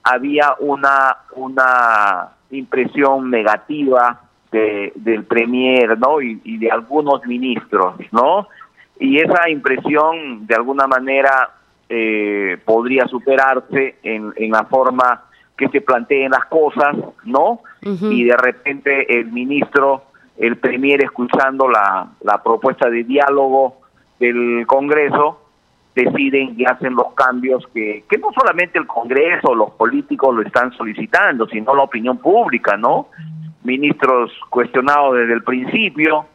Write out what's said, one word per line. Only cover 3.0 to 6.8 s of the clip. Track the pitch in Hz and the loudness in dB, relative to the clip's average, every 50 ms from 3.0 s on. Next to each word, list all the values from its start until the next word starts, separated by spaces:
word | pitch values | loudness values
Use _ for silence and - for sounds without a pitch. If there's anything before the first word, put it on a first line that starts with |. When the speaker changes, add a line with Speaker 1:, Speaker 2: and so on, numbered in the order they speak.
| 143 135 135 135 131 127 | 2 2 2 0 0 -2
Speaker 1:
negativa | 123 113 104 107 107 107 - - 151 151 143 135 127 123 123 123 120 - _ _ _ _ _ _ | -2 0 0 0 -2 -2 -4 -10 -6 -2 0 2 4 4 4 2 0 -4 _ _ _ _ _ _
de, | - 110 110 107 104 101 101 98 - | -2 0 0 0 -2 -4 -6 -8 -10
del | - 110 113 110 107 98 | -6 -2 -2 -2 -2 -2
Premier, | _ 113 117 117 117 127 127 127 131 131 127 120 110 113 | _ -2 0 0 0 -2 0 0 2 4 4 4 2 2
¿no? | 110 123 135 156 151 | 2 2 2 2 0
Y, | 135 117 110 104 _ | -2 -6 -8 -10 _
y | 113 113 | -12 -8
de | 110 110 113 | -4 -2 -2
algunos | 117 117 | -2 -2